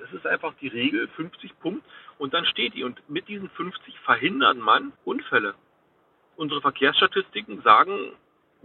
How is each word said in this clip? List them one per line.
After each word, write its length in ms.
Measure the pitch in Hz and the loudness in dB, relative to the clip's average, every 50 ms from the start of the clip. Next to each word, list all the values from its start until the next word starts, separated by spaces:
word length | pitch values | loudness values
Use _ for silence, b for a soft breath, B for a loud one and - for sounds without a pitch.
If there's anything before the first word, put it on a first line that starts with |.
| - | -18
es 80 | - | -16
ist 140 | - 175 - | -16 -10 -4
einfach 300 | - 175 - - 156 - - | -4 -4 -2 -4 -8 -10 -8
die 100 | 139 127 | -12 -10
Regel, 380 | 110 120 123 147 - - - - | -6 -2 -2 0 0 -2 -4 -4
fünfzig 480 | - - 160 180 - - - - - _ | -6 -10 -10 -10 -12 -16 -20 -20 -20 _
Punkt, 260 | - 165 202 311 - B B B B B B _ | -8 -8 -8 -8 -12 B B B B B B _
und 160 | 147 135 151 | -6 -4 -2
dann 140 | 170 165 - | -2 0 -2
steht 260 | - - 233 - 107 | -2 -2 -4 -4 -4
die. 100 | - 127 | -6 -8
Und 240 | 123 123 - _ - | -8 -8 -10 _ -8
mit 200 | 147 175 - - | -8 -8 -6 -8
diesen 240 | 208 202 196 165 | -10 -12 -12 -12
fünfzig 460 | - - 160 180 - - - - - - | -8 -8 -8 -8 -8 -12 -16 -18 -20 -10
verhindert 580 | - - 123 110 131 170 208 - 127 - 135 123 | -2 0 0 0 0 -2 0 4 4 4 2 4
man 360 | 113 107 113 139 143 285 - _ _ | 4 4 4 4 2 -2 -12 _ _
Unfälle. 480 | - - 269 - - 139 120 107 101 101 - _ _ _ _ _ _ _ _ _ _ _ _ _ _ _ | -6 -6 -6 -4 0 0 0 0 0 -6 -10 _ _ _ _ _ _ _ _ _ _ _ _ _ _ _
Unsere 260 | - 160 147 147 147 | -8 -6 -6 -6 -2
Verkehrsstatistiken 1000 | - 139 - - 135 143 156 - 202 180 - 196 190 - - 214 214 - 104 160 | -2 -2 0 2 2 4 4 4 4 4 2 0 -4 -4 -8 -10 -10 -10 -14 0
sagen, 520 | 120 117 107 117 151 185 202 202 - 113 - - _ _ _ _ _ _ _ _ - | 6 8 8 8 8 4 2 -4 -6 -8 -12 -18 _ _ _ _ _ _ _ _ -8